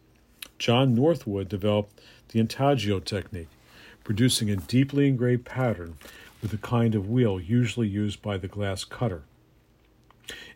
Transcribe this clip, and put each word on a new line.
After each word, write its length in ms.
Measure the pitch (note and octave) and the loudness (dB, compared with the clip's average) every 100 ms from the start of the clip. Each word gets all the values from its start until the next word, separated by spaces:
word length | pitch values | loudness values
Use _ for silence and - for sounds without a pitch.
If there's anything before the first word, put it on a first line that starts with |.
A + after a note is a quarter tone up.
| _ _ _ _ - - | _ _ _ _ -20 -6
John 360 | - A#2+ C3+ | 0 4 4
Northwood 540 | A#2 D3 D#3 - G2+ F#2+ | 4 2 0 -2 -6 -4
developed 520 | G#2 G#2 G#2 G#2 - - - - | -2 0 0 -2 -10 -20 -20 -4
the 120 | A#2 | 0
intaglio 580 | A2+ - C#3 C#3 G#2 F#2+ | 0 2 2 2 2 -2
technique, 500 | - G2+ - F#2 D#2+ - _ - - - | -2 -6 -6 -10 -12 -18 _ -20 -20 -14
producing 460 | - G#2 B2+ - G#2+ | -4 2 4 4 0
a 60 | G2 | -2
deeply 500 | - B2 C#3 C#3 C#3+ | 0 2 2 2 2
engraved 360 | B2+ B2 B2 | 2 2 0
pattern 520 | B2 B2+ B2+ G#2+ E2+ D#2+ - - - - | -2 -2 -2 -2 -8 -14 -20 -20 -20 -10
with 120 | G#2+ | -8
the 60 | G#2+ | -8
kind 360 | - A#2+ A#2 | -2 2 2
of 160 | G#2+ G2 | 2 0
wheel 280 | A#2+ A#2 F#2 | 2 2 0
usually 500 | E2+ A#2+ A#2+ - A2 | 0 2 2 0 -2
used 340 | G2+ G#2 F#2+ | 0 -4 -4
by 160 | G#2 F#2+ | -6 -6
the 100 | F2+ | -6
glass 360 | G2+ G2+ F#2+ | -6 -4 -6
cutter. 380 | - - A#2+ E2+ - _ _ _ _ _ _ _ _ _ - - - | -8 -4 -4 -4 -12 _ _ _ _ _ _ _ _ _ -18 -18 -12